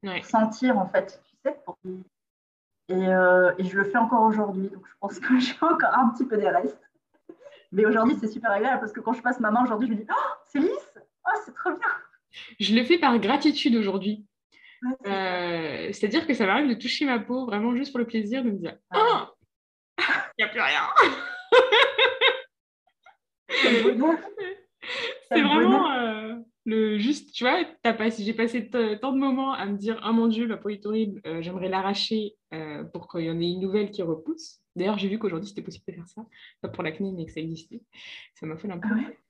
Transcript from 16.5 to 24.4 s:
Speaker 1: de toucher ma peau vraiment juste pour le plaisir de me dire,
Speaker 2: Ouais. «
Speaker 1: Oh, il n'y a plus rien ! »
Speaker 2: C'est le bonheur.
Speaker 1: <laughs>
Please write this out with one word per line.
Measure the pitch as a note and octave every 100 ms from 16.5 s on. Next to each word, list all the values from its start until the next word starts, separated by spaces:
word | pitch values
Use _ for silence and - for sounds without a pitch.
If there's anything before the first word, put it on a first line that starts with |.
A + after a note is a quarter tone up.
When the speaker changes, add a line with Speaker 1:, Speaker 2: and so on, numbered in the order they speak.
| G#3+ D4
Speaker 1:
de | A3+
toucher | C4 -
ma | D4 A#3+
peau | - B3
vraiment | B3+ G3+ A3+
juste | B3 C#4
pour | B3+
le | A#3
plaisir | A3 G#3 B3+
de | A#3+
me | G3
dire, | E3 - _
Speaker 2:
Ouais. « | G#3
Speaker 1:
Oh, | A#4 A4+ - _ _ _ _ _ _ -
il | - - - -
n'y |
a | G#3+
plus | A#3+
rien ! » | D#3 D3 D#3 - A#4 - - - - B4 B4+ A4 C5 - B4+ - C5 - - _ _ _ _ _ - _ _ _ _
Speaker 2:
C'est | B4+ B3+ A#3
le | -
bonheur. | A3 D4+ E4
Speaker 1:
<laughs> | - -